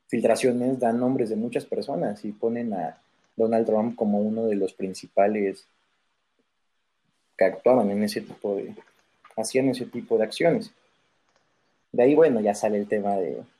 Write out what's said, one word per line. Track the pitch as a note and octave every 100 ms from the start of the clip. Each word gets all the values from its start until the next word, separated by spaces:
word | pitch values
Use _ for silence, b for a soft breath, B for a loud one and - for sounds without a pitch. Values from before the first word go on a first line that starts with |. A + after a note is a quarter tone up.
| -
filtraciones | A#2+ A#2 A2 C3 B2 B2 C3
dan | A#2 A#2+
nombres | B2 C3 A2+
de | G#2+
muchas | A#2 - -
personas | - G#2+ D#3+ B2+ G#2 G#2+
y |
ponen | G#2 A#2 A#2 A#2
a | F#2+ D#2+ - _ _ _ -
Donald | A2+ A2+ A2+
Trump | G#2+ A#2 A#2
como | A2 G#2
uno | G#2+ A2+ A2+
de | G#2
los | F#2+
principales | - F#2+ F#2 - - G2+ G#2+ G2 F#2+ _ _ _ _ _ _ _ _ _ _ _ _ _ _ _ _ _ -
que | F#2+
actuaban | - A#2+ B2+ G#2
en | G2+
ese | G#2 -
tipo | G#2 - G#2 G2
de, | - - - _ _ _ - -
hacían | A2 C3 C3+
ese | B2 A#2
tipo | A#2+ G#2+ A2+
de |
acciones. | G#2+ - E3 B2 - _ _ _ _ _ _ _ _ _ _ _ _
De | A#2+
ahí, | B2+ D3+
bueno, | D#3+ A2+
ya | G#2 G#2
sale | A2 G#2
el | G#2
tema | G#2+ G2+ G2
de | E2 A#1 -